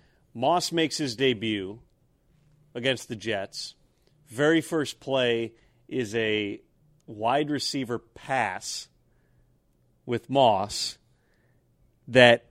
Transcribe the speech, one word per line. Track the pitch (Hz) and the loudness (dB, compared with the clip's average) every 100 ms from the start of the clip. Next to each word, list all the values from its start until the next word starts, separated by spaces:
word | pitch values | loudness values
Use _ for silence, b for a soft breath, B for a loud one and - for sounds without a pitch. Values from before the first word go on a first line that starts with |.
| _ _ _ | _ _ _
Moss | 113 131 175 - | -4 0 0 0
makes | 165 156 - | -2 -2 -2
his | 143 110 | -6 -2
debut | 135 113 110 104 95 113 - _ _ _ _ _ _ _ _ | 0 0 -2 -4 -6 -12 -20 _ _ _ _ _ _ _ _
against | 127 135 120 - | -6 -4 -4 -6
the | 110 | -10
Jets. | 107 104 98 - - - _ _ _ _ - | -6 -6 -6 -12 -16 -18 _ _ _ _ -12
Very | 113 147 165 | 0 2 2
first | 151 160 135 - | 0 -4 -4 -8
play | - 135 123 117 113 - _ _ - | -4 0 2 0 -4 -10 _ _ -10
is | 127 110 113 | -6 -4 -2
a | 110 107 101 107 _ _ _ _ - | 0 0 -2 -6 _ _ _ _ -18
wide | 104 113 143 151 | -6 0 0 0
receiver | 147 - 139 120 117 | -4 -4 -6 -4 -6
pass | - - - 135 107 92 - - - _ _ _ _ _ _ _ _ _ _ _ - | -8 -16 -6 -2 -2 -6 -10 -12 -14 _ _ _ _ _ _ _ _ _ _ _ -6
with | 120 - | -6 -2
Moss | 135 127 98 101 - - - _ _ _ _ _ _ _ _ _ _ - | 4 4 4 0 -6 -8 -10 _ _ _ _ _ _ _ _ _ _ 2
that | 123 120 120 _ | 8 8 8 _